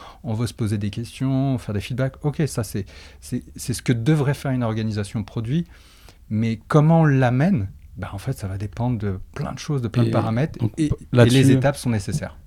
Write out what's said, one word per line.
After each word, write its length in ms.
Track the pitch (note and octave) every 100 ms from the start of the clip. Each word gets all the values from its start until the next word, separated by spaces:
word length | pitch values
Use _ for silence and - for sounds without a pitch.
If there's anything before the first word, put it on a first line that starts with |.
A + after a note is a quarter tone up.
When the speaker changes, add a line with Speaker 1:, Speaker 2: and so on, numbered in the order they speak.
| - -
Speaker 1:
on 100 | C3+
veut 140 | A2 B2
se 80 |
poser 240 | - G#2+ G#2+
des 120 | G#2
questions, 680 | A#2 A#2 - C3 C3 C#3 B2
faire 160 | -
des 60 | G#2
feedbacks. 360 | - B2 C3 -
Ok, 180 | D3 C#3 C#3+
ça 180 | -
c'est, 220 | G#2+ G#2 G2 - - -
c'est, 220 | - B2 - -
c'est 180 | -
ce 80 | A2
que 100 | -
devrait 420 | A2+ A#2+ D#3 C3+
faire 180 | - C#3
une 100 | B2+
organisation 600 | A#2 A2 A2 G#2+ G2 A2+
produit, 420 | G2 A#2 A2+ D#3+ E3+ - - - - - -
mais 280 | G#2+ A2+ A2+ -
comment 320 | D#3 D#3 E3
on 40 |
l'amène ? 640 | D#3 C3+ B2 B2+ F3 D#3+ G2 - - -
Bah, 140 | F#2+
en 60 | G2
fait, 140 | -
ça 160 | C3 G2
va 100 | G2
dépendre 400 | G#2 - B2 A2+
de 220 | G#2 F#2 -
plein 180 | - D3
de 60 | -
choses, 220 | - C#3
de 80 | A#2
plein 140 | A#2+
de 60 | A2+
Speaker 2:
Et 20 |
Speaker 1:
paramètres, 480 | A2+ A2+ A2+ D#3+ -
Speaker 2:
donc, 140 | A2+ -
Speaker 1:
et, 100 | D3+
et 60 | - -
Speaker 2:
là-dessus, 240 | B2 A#2+ C3+
Speaker 1:
les 140 | C3+
étapes 240 | C3+ C3+ C#3
sont 140 | B2+
nécessaires. 460 | A2 G2 - - -